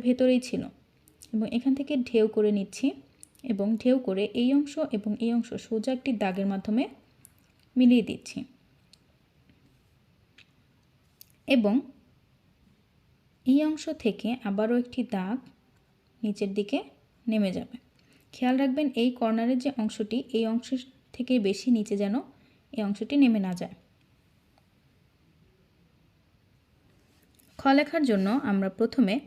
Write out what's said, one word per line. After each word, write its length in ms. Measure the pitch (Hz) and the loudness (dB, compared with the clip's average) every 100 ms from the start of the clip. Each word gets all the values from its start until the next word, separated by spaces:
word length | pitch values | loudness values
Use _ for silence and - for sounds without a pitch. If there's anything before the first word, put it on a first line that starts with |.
| 240 | 2
ভেতরেই 340 | 247 254 254 - | 4 4 4 0
ছিল। 140 | 180 180 - _ _ _ _ - | -6 -6 -14 _ _ _ _ -6
এবং 140 | 220 220 233 | -4 -2 0
এখান 160 | 269 | 0
থেকে 180 | 277 277 294 247 | 0 0 -2 2
ঢেউ 180 | 226 214 220 | 2 4 4
করে 140 | 208 | 2
নিচ্ছি 340 | 208 185 - 269 - - _ - _ | 2 -2 -2 -2 -2 -16 _ -20 _
এবং 220 | 254 196 202 220 | -6 -2 0 2
ঢেউ 160 | 247 262 | 2 2
করে 260 | 254 190 214 | 2 -2 -2
এই 140 | - 247 | 0 2
অংশ 200 | 285 285 - 294 214 | 2 0 -4 -4 -4
এবং 140 | 208 208 | -4 -2
এই 60 | 233 233 | 0 0
অংশ 140 | 226 - - | -2 -8 -6
সোজা 240 | 220 214 | -4 -2
একটি 180 | 262 277 220 | -4 -4 -2
দাগের 240 | 202 185 196 | -2 0 -2
মাধ্যমে 320 | 196 202 220 370 - _ _ - _ _ _ _ 254 | -2 -2 -2 -2 -8 _ _ -20 _ _ _ _ 4
মিলিয়ে 280 | 247 247 202 | 6 6 4
দিচ্ছি। 300 | - - - - - _ _ _ _ _ _ _ _ _ _ _ _ _ _ _ _ _ _ _ _ _ _ _ _ _ _ - _ - | -6 -10 -14 -14 -20 _ _ _ _ _ _ _ _ _ _ _ _ _ _ _ _ _ _ _ _ _ _ _ _ _ _ -20 _ 0
এবং 260 | 262 208 240 - - _ _ _ _ _ _ _ _ _ _ _ _ _ _ - | 2 4 0 -2 -18 _ _ _ _ _ _ _ _ _ _ _ _ _ _ 2
এই 140 | 277 | 2
অংশ 200 | 311 311 - 311 | 2 -2 -6 -4
থেকে 260 | 226 185 214 254 | -4 -2 -6 -6
আবারও 300 | 202 196 220 240 | -4 -2 0 0
একটি 220 | 247 - 214 196 | -2 -6 -4 -4
দাগ 220 | 185 262 - _ _ _ _ _ _ _ | -4 -6 -10 _ _ _ _ _ _ _
নিচের 280 | 214 202 202 196 | -6 -4 -4 -4
দিকে 200 | 202 302 440 _ _ _ - | -4 -4 -6 _ _ _ -4
নেমে 240 | 220 196 | 0 0
যাবে। 240 | 180 - - _ _ _ _ _ | -2 -10 -16 _ _ _ _ _
খেয়াল 200 | - 254 262 | -4 0 2
রাখবেন 240 | 269 269 294 | 0 0 -2
এই 160 | 240 240 247 | 0 0 0
কর্নারের 380 | 226 226 233 254 | -2 0 0 0
যে 120 | 277 277 | -2 -4
অংশটি, 400 | 220 - 214 240 - | -6 -4 -4 -4 -4
এই 120 | 226 220 | -2 0
অংশ 220 | 226 - 254 - _ _ | -2 -4 -8 -8 _ _
থেকে 200 | - 247 254 | -10 0 0
বেশি 300 | 196 208 - | 0 -2 2
নিচে 240 | 233 208 202 | 2 2 -2
যেন 180 | 202 233 370 _ _ _ _ | -2 -2 -6 _ _ _ _
এই 80 | - | -6
অংশটি 300 | 202 208 220 285 | -4 -4 -2 4
নেমে 240 | 262 220 | 4 4
না 120 | 190 180 | -2 -6
যায়। 140 | 175 - _ _ _ _ _ _ _ _ _ _ _ _ _ _ _ _ _ _ _ _ _ _ _ _ _ _ _ _ _ _ _ _ _ _ _ _ _ - | -8 -12 _ _ _ _ _ _ _ _ _ _ _ _ _ _ _ _ _ _ _ _ _ _ _ _ _ _ _ _ _ _ _ _ _ _ _ _ _ -4
খ 40 | 277 277 | 4 4
লেখার 240 | 294 330 269 | 4 0 2
জন্য 160 | 202 190 254 | 2 2 0
আমরা 280 | 214 196 190 - | 0 0 -2 0
প্রথমে 360 | 240 - 202 226 | -2 2 2 2